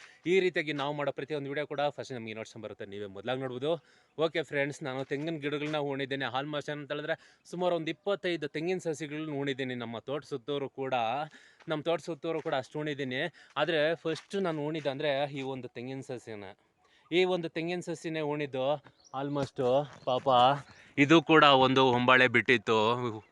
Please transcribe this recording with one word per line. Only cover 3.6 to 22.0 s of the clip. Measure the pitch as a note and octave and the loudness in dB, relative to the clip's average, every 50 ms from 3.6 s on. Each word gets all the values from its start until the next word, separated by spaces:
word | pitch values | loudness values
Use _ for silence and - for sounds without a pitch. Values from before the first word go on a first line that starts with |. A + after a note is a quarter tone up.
| C3 D3+ E3+ D#3 - _ _ _ _ _ _ - | -4 -2 -2 -4 -6 _ _ _ _ _ _ -2
ಓಕೆ | D#3 E3 - E3 | -2 -2 -2 -4
ಫ್ರೆಂಡ್ಸ್, | D3+ - D3 C#3+ C#3 D3 C#3+ - | -4 -2 -2 -2 -2 -2 -4 -6
ನಾನು | - C3 B2+ C3 C3+ | -8 -8 -6 -6 -6
ತೆಂಗಿನ | - D3 C#3 D3+ E3+ E3 | -4 -6 -4 -4 -4 -6
ಗಿಡಗಳನ್ನ | D3 C#3 D3 D3 D3 D3 D3+ D#3 | -6 -4 -4 -4 -4 -4 -4 -2
ಹೂಣಿದ್ದೇನೆ. | D3+ C#3+ C#3+ C3+ C3+ C#3 B2 C#3 C#3 C#3 | -2 -2 -4 -4 -4 -6 -6 -4 -4 -4
Almost | A#2+ A#2 C3 C#3+ D3+ D3 D3 C#3 - | -4 -4 -4 -4 -4 -6 -6 -6 -6
ಏನಂತ | D3 D3 D3 C3+ | -8 -8 -8 -8
ಹೇಳಿದ್ರೆ | D3 D3 D3 D3+ D#3+ - - - _ _ _ | -8 -6 -4 -4 -6 -6 -8 -14 _ _ _
ಸುಮಾರು | - - E3+ F3+ F3+ E3+ | -12 -6 -2 0 0 0
ಒಂದು | E3 D#3 D#3 | 0 -2 -4
ಇಪ್ಪತ್ತೈದು | E3 - - G3+ G3+ F3+ - F3+ E3+ E3 D3 C#3+ | -6 -6 -4 -4 -4 -2 -2 -4 -4 -4 -4 -6
ತೆಂಗಿನ | - D#3 D#3+ F3 F#3 F3+ | -6 -4 -4 -2 -2 -2
ಸಸಿಗಳನ್ನ | - E3+ D3+ C#3 D#3+ C#3+ D3 D3+ D#3+ D#3 | -4 -4 -6 -6 -6 -8 -8 -8 -6 -6
ಹೂಣಿದ್ದೀನಿ | D3 C#3 C#3 C#3+ C3+ B2 C3+ B2+ B2+ | -4 -4 -2 -4 -4 -4 -4 -6 -6
ನಮ್ಮ | B2 A#2+ A2+ A#2 A2 | -6 -8 -8 -8 -8
ತೋಟ | - - C3+ D3+ D3 | -8 -6 -6 -8 -6
ಸುತ್ತೂರು | - D3 C3 A2+ - C#3+ C#3+ C#3 B2+ | -8 -10 -8 -6 -6 -6 -4 -6 -6
ಕೂಡ. | - C3 C3+ C3 C3 B2 A2+ A2 B2 C#3+ D#3 D3+ - - - _ _ _ - - | -6 -6 -4 -2 0 0 0 0 -2 -4 -6 -8 -12 -18 -20 _ _ _ -8 -6
ನಮ್ಮ | D#3 D3+ | -6 -4
ತೋಟ | C3+ D#3+ E3 E3+ | -2 -2 -2 -2
ಸುತ್ತೂರು | - F3+ E3 D3 - E3 D#3+ D#3+ | -2 -6 -8 -6 -6 -4 -4 -4
ಕೂಡ | - E3 D3 | -4 -2 -2
ಅಷ್ಟು | C3+ - - - D3+ | -2 -2 -4 -6 -6
ಹೂಣಿದ್ದೀನಿ. | D3+ D3+ D3 C3+ C#3+ B2+ B2+ C3+ D#3+ E3+ - - - - - | -6 -4 -4 -4 -4 -4 -4 -2 -4 -4 -6 -10 -20 -8 -2
ಆದ್ರೆ | C#3 D3+ E3 E3+ D3+ D3 D#3+ E3 | 2 2 4 4 4 4 2 0
ಫಸ್ಟ್ | - - E3 D#3+ - - - - G3 | 0 -2 -4 -4 -4 -6 -6 -4 -2
ನಾನು | F#3+ E3+ D#3+ D3+ C#3+ | 0 0 -2 -2 -2
ಹೂಣಿದ್ದು | D3+ D#3+ D#3+ C#3+ C#3+ | -4 -4 -4 -2 -2
ಅಂದ್ರೆ | C3 C#3 D#3 D3+ C#3 C3+ D3 C#3+ | -2 -2 0 0 0 0 -2 -2
ಈ | D3 C#3 | -4 -6
ಒಂದು | C3+ C3 C3+ C3 B2 B2 | -6 -6 -6 -8 -8 -10
ತೆಂಗಿನ | - B2 A#2+ C3 C3+ C3+ | -12 -10 -10 -8 -8 -8
ಸಸಿನ, | C3 - C3 A2+ - A#2 A2 G#2 G2+ F#2+ G#2 _ _ _ _ _ _ _ _ _ _ - | -8 -8 -10 -10 -10 -12 -12 -12 -14 -14 -18 _ _ _ _ _ _ _ _ _ _ -2
ಈ | D#3 F3 F#3 | 2 2 4
ಒಂದು | F3+ F#3 F3+ E3 D#3 | 4 2 0 -2 -4
ತೆಂಗಿನ | - E3 D#3+ E3+ F3+ F3+ | -6 -4 -4 -4 -4 -6
ಸಸಿನೇ | D#3 F3 E3 - - E3+ D#3+ D#3 | -6 -6 -8 -8 -6 -6 -4 -4
ಹೂಣಿದ್ದು. | D3+ D3 D3 D3+ D3 C3+ C3 B2+ C3 C#3 D3+ C#3+ - - _ _ _ _ - C3 | -4 -2 -2 -4 -4 -4 -4 -2 -2 0 -2 -2 -6 -12 _ _ _ _ -8 -8
Almost | C#3 C#3+ D3 C#3+ C3+ - - - C3 B2 B2+ C#3 D3 C#3 - - - | -6 -4 -2 -2 -4 -4 -4 -2 0 2 2 2 0 -2 -8 -8 -4
ಪಾಪ | - B2+ B2+ - C3+ B2+ B2 B2 C3+ C#3+ C#3+ - - - - - - _ - | -2 -2 0 2 4 6 6 6 6 4 2 -4 -12 -20 -20 -20 -4 _ 2
ಇದು | C#3+ C#3 E3 E3 | 6 6 6 6
ಕೂಡ | - - D#3+ D#3 D3+ | 6 6 8 8 10
ಒಂದು | C#3+ C#3 C3 C3 C3 C3 C3+ C3 C3 | 10 10 8 8 6 6 6 6 6
ಹೊಂಬಾಳೆ | A#2+ B2 | 6 4